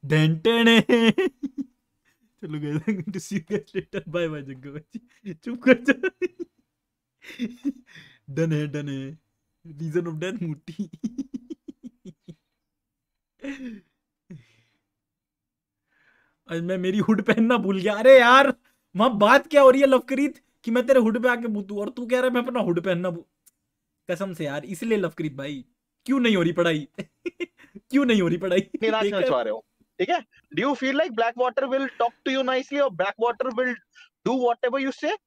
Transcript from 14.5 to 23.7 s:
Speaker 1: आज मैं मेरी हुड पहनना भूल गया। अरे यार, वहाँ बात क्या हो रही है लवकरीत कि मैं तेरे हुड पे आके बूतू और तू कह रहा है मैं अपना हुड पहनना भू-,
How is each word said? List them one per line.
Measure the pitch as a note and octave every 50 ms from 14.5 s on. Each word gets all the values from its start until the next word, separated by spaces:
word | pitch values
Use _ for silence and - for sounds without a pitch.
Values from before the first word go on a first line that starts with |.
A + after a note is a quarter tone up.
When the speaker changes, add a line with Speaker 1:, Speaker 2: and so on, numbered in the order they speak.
| _ _ _ _ _ _ _ _ _ _ _ _ _ _ _ _ _ _ _ _ _ _ _ _ _ _ _ _ _ _ _ _ _ _ _ _ _ _ _ _
Speaker 1:
आज | E3+ E3+ E3+
मैं | F3 F#3 F#3+
मेरी | F3+ F#3 F#3+ G#3
हुड | G3 - A3 G#3 G#3+
पहनना | - G#3 - A3+ A3+ B3+
भूल | A#3 F#3 F#3+ G3 F#3+
गया। | F3 G#3 G#3
अरे | G#3 A3 B3+ C4+ C4
यार, | A#3+ A#3 B3 C4+ C#4 C#4 B3+ _ _ _ _ _ _ _ _
वहाँ | F3+ G#3+ C4 A#3+ G3+
बात | G3+ G#3 B3 C#4+ C#4
क्या | - - C#4+ C#4
हो | C4
रही | B3+ C4+
है | C#4
लवकरीत | C#4 C4+ B3+ - - C4+ B3+ C#4+ D4 - - _ _ _ _ _
कि | -
मैं | A3+ B3 B3
तेरे | B3+ C4+ C4
हुड | A#3 A3 G#3+ A#3+ A3+
पे | B3+
आके | A#3+ A#3 A#3
बूतू | A#3 G#3+ G3+ G3+ F#3+ G#3 G3+
और | G3+ G#3
तू | C4+ - B3
कह | A3+ B3
रहा | B3+ B3+
है | B3+
मैं | B3 B3 A#3+
अपना | B3+ B3 B3
हुड | G3+ F3 F3 E3+
पहनना | E3+ G3 F3+ E3+ F3+ F#3
भू-, | F3 E3+ E3 _ _ _ _ _ _ _ _ _